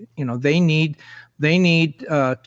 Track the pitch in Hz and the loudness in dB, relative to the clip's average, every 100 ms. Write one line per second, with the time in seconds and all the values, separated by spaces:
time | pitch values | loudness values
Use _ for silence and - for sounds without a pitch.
0 | 214 - 131 120 143 160 170 156 160 147 | -20 -10 -8 -4 0 2 2 2 -2 -4
1 | - - - - 147 175 180 165 160 - | -16 -20 -20 -4 0 2 2 2 0 -4
2 | - 151 131 131 | -4 -2 0 -4